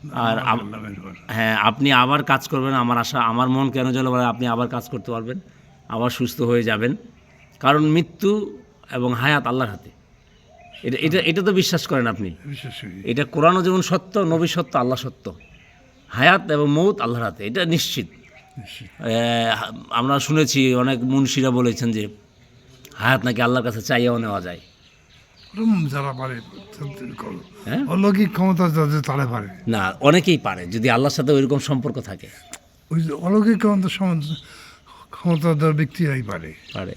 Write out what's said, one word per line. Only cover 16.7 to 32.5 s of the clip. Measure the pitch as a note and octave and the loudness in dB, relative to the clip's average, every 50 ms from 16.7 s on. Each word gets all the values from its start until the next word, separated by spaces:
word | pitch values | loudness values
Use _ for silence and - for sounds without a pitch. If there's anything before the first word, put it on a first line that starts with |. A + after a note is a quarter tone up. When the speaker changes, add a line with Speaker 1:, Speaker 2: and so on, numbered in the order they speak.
| C#3+ D#3 F3 G3+ G#3 G3+ | 2 4 2 2 2 0
Speaker 1:
আল্লাহর | A#2 A#2 A#2+ A#2+ A#2 | -2 -2 -2 -2 -4
হাতে, | G#2 E2+ - G2+ | -6 -6 -6 -8
এটা | G#2 A#2+ F#3+ F3+ | -6 -4 -2 0
নিশ্চিত। | E3 E3 D#3+ - - - C#3+ G2 E2 - - - - - - - _ _ | 0 0 0 0 -2 -6 -6 -8 -8 -12 -20 -20 -20 -20 -20 -20 _ _
Speaker 2:
নিশ্চিত। | - G2+ - - - B2 F#2+ - - | -20 -18 -18 -18 -18 -20 -20 -16 -8
Speaker 1:
এ, | - A2+ A2+ A2+ A#2 A#2 A#2 A#2 A#2 A2+ A#2 A2+ A2+ F#2+ - - - - | -4 -2 0 0 0 2 0 0 2 0 0 -2 -4 -8 -10 -14 -12 -4
আমরা | - A#2 A#2+ C3 C#3 C#3 | -2 0 2 2 0 0
শুনেছি | C3 - D3+ D#3 D3+ B2 C3+ C#3 C3 C3 B2+ | 0 2 2 2 2 2 2 2 4 4 4
অনেক | B2 B2 C3 C3+ A#2 | 2 2 0 0 -2
মুন্সিরা | B2 B2+ C3+ C3+ C3+ B2+ - C#3+ C3 C3 | -2 0 2 2 2 2 2 0 2 2
বলেছেন | B2 B2 B2+ A#2+ A2 - B2 A#2 | 2 2 2 2 0 0 -2 -2
যে | A2 A2 G#2+ G#2 - - _ _ _ _ _ _ _ _ _ - - - - - - | -2 -2 -6 -6 -10 -18 _ _ _ _ _ _ _ _ _ -20 -20 -20 -20 -20 -14
হায়াত | - G#2+ A#2+ C3 B2+ B2 | -4 0 2 2 2 0
নাকি | B2 A#2+ A2 | -2 0 0
আল্লাহর | A#2+ A#2+ B2+ B2+ A2 | 0 2 2 0 -2
কাছে | B2 G#2+ A2 | -2 -6 -6
চাইয়াও | G2 - C3 A#2+ A#2+ B2 A#2+ | -4 -2 0 2 2 0 0
নেওয়া | A#2 A2+ A2 G2+ G2 | -2 -4 -4 -6 -6
যায়। | F2+ F2+ F2 E2 - - _ _ _ - _ _ _ _ - - _ _ _ - - - - G3 A3+ A3+ G#3+ F3+ D#3+ C#3+ | -6 -8 -12 -14 -18 -20 _ _ _ -20 _ _ _ _ -20 -20 _ _ _ -20 -20 -16 -8 -2 0 2 2 2 0 -2
Speaker 2:
যারা | C3 C#3+ C#3 C#3 C3 | -4 -4 -4 -6 -6
পারে, | B2+ C3 C3 B2+ A#2 A2 - - - - - - - | -6 -8 -8 -8 -10 -12 -16 -20 -20 -20 -20 -16 -14
তাদের | D3+ C#3 C3 C3 B2+ A#2 G#2+ | -14 -12 -12 -12 -14 -14 -14
করো। | G#2+ A2 G#2+ F#2+ E2+ E2 - - - - | -12 -12 -12 -12 -14 -16 -18 -20 -16 -8
Speaker 1:
হ্যাঁ? | G#2 B2 A3 C#4 | -4 -4 -2 -2
Speaker 2:
অলৌকিক | B3+ E3+ F#3 G3 G#3 G3 F#3+ G#3+ F3 | 0 0 2 4 4 4 4 2 2
ক্ষমতা | - E3 F3+ F#3+ F#3 D#3+ F3+ E3+ | 2 2 2 2 4 4 2 2
যাদের, | D3+ D#3+ D#3 D3 D3 D3+ | 4 2 2 2 2 0
তারা | C#3 - C3+ C#3 C#3 | 0 -2 -2 -2 -2
পারে। | A#2+ A#2+ A2+ G2+ F#2+ - - - | -2 -2 -4 -6 -8 -12 -8 -4
Speaker 1:
না, | A#2 A#2 G#2+ F#2+ F#2 - - | -2 0 0 0 -2 -2 4
অনেকেই | - C#3+ D#3 F3+ - F#3 E3+ | 4 6 6 6 6 4 2
পারে, | C3 - G#2+ F#2 F2+ F2+ | 2 2 -4 -6 -6 -8
যদি | F2 G2 A2+ A2 B2+ | -6 -4 0 2 2
আল্লাহর | A#2 A#2 C3+ C#3+ - | 4 4 2 2 0
সাথে | - C3+ C3 | 0 2 4
ওইরকম | D3+ C#3 C3+ B2 C#3+ C#3 | 4 4 4 2 0 -2
সম্পর্ক | - - D3 C3 A#2+ A#2 - B2+ | 0 -2 -2 -2 -2 -4 -6 -6
থাকে। | - - G2 - - - - - - - | -10 -10 -14 -14 -14 -20 -20 -20 -20 -20